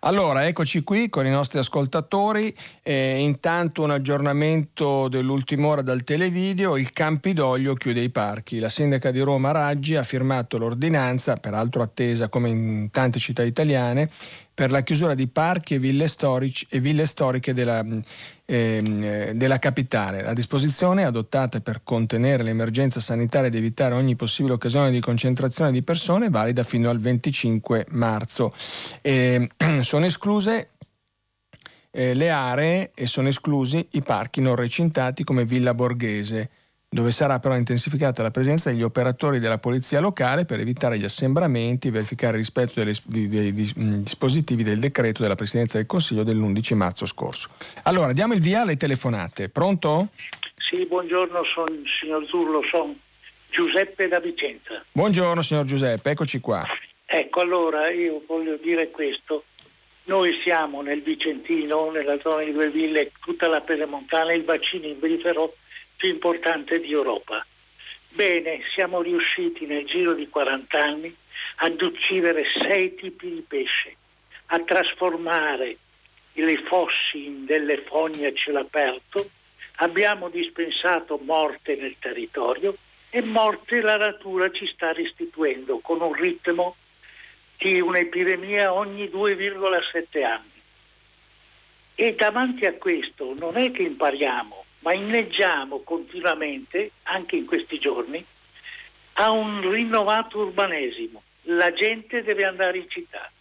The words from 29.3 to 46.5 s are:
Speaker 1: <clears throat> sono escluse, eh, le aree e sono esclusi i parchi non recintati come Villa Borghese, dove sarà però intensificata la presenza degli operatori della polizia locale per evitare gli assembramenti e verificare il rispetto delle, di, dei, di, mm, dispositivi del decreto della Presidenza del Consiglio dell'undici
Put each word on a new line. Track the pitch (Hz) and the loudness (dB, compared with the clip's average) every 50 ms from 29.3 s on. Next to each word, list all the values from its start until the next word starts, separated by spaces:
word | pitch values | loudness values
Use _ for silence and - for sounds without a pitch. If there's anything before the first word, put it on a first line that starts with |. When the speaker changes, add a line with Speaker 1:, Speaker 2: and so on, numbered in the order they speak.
| 123 123 123 117 - _ | 4 2 2 0 -2 _
Speaker 1:
<clears throat> | 160 160 160 139 123 | 0 2 4 2 2
sono | - - 147 165 | 2 2 2 4
escluse, | 185 165 - - 202 208 208 190 214 226 226 - _ _ _ - _ _ _ _ _ _ _ _ _ _ _ _ _ - - - - - _ _ _ | 2 2 0 0 2 2 2 2 2 0 0 -2 _ _ _ -20 _ _ _ _ _ _ _ _ _ _ _ _ _ -20 -20 -20 -20 -20 _ _ _
eh, | _ - 127 127 127 | _ 0 2 2 4
le | 131 151 170 | 4 4 4
aree | 160 143 131 127 123 135 151 160 175 185 190 - _ | 2 2 0 0 0 2 2 4 2 2 0 -2 _
e | - 135 | -4 -2
sono | 120 - - 131 139 | -2 0 2 2 2
esclusi | 135 - - - 147 139 131 123 139 165 170 _ | 2 0 0 0 2 2 2 2 0 0 -2 _
i | - 151 | -2 -4
parchi | 135 - 123 101 110 123 - - | 0 0 0 0 0 -2 0 2
non | 135 131 123 | 2 4 4
recintati | 117 123 113 - - 170 165 151 147 127 127 131 - 160 | 2 2 0 0 2 2 2 2 2 0 0 0 -2 -2
come | - 143 127 120 | 0 2 2 2
Villa | 113 123 127 123 123 120 | 2 2 2 4 2 2
Borghese, | 117 123 123 123 120 120 113 104 104 104 104 110 110 110 - _ _ _ _ _ _ _ _ | 2 2 0 0 0 -2 -2 -2 -2 -4 -2 -4 -4 -4 -6 _ _ _ _ _ _ _ _
dove | - 117 117 120 | -2 0 2 2
sarà | 117 - 151 139 135 123 | 2 2 2 2 2 2
però | - 139 131 | 2 2 2
intensificata | 123 120 113 127 120 - - 143 135 151 135 123 - 113 | 2 2 2 0 0 0 0 0 2 2 0 2 0 -2
la | 110 | -2
presenza | 113 131 131 135 147 165 160 151 | 0 0 2 2 2 2 2 0
degli | 123 117 117 | 0 0 0
operatori | 117 - 131 123 127 123 - - 147 139 123 | 0 2 2 0 0 0 0 0 0 2 2
della | 117 113 113 107 | 2 0 0 0
polizia | - 123 120 131 127 - - 143 | 0 0 0 0 0 2 2 2
locale | 165 208 196 - 131 123 135 160 180 | 2 2 0 0 0 2 2 2 0
per | - 120 110 | 0 -2 -2
evitare | 110 117 127 127 - 123 117 107 | -2 -2 -2 0 0 0 0 0
gli | 101 | -2
assembramenti | 98 - - - 131 135 160 180 160 127 117 113 117 123 127 - 139 | -2 -2 0 2 2 2 4 2 2 2 2 2 0 0 0 0 0
e | |
verificare | 110 110 107 101 - 117 131 120 110 | 0 0 -2 -2 -4 -2 0 0 0
il | 110 | 0
rispetto | 110 110 - 131 123 120 - | -2 -2 0 0 0 0 0
delle, | - 110 107 104 104 - | -2 0 0 0 -4 -4
di, | - 107 113 107 101 | -4 -2 -2 0 0
dei, | 104 107 104 101 98 | 0 0 0 0 0
di, | 107 107 104 107 - | 0 -2 -2 -2 -2
mm, | 113 107 104 101 101 | 0 0 0 0 -2
dispositivi | 101 - - - 131 131 165 156 - 127 113 113 | -4 -4 -2 0 2 2 2 2 2 0 0 2
del | 107 107 107 | 2 0 2
decreto | 120 139 131 - 123 113 107 - | 0 0 2 2 2 2 2 0
della | 120 104 98 | 0 0 0
Presidenza | 90 107 101 - 117 117 113 - | 0 -2 -2 0 0 0 2 0
del | 107 107 | -2 -2
Consiglio | - - 180 160 - 120 107 107 | 0 0 0 0 2 0 0 2
dell'undici | 113 110 107 107 104 | 2 2 2 2 2